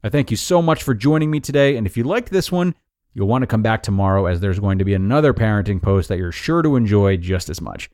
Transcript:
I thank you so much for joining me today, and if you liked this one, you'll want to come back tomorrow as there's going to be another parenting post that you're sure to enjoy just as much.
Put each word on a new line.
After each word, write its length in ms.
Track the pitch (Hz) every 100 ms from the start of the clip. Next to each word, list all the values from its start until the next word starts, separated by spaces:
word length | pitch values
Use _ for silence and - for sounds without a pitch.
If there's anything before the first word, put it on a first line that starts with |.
I 60 | 107
thank 220 | 143 135
you 60 | 110
so 220 | - 175
much 220 | 165 156
for 140 | - 113
joining 340 | 139 156 151
me 100 | 151
today, 380 | - 143 139 135
and 80 | 101
if 100 | 117
you 80 |
liked 280 | 120 220 240
this 200 | 190 170
one, 220 | 180 175 160 _ _ _
you'll 140 | 117 98
want 160 | 123
to 40 | 131
come 140 | 113
back 220 | 110 110
tomorrow 420 | - 98 98 95 92
as 140 | 87
there's 200 | 101 92
going 200 | 101 95
to 60 | 95
be 100 | 98
another 400 | 98 139 151 -
parenting 460 | 113 104 101 98
post 280 | - 98 87
that 80 | 90
you're 140 | 90
sure 320 | - - 165
to 120 | 156 135
enjoy 400 | 110 104 98 95
just 300 | 87 92 -
as 120 | 73
much. 300 | 60 50 -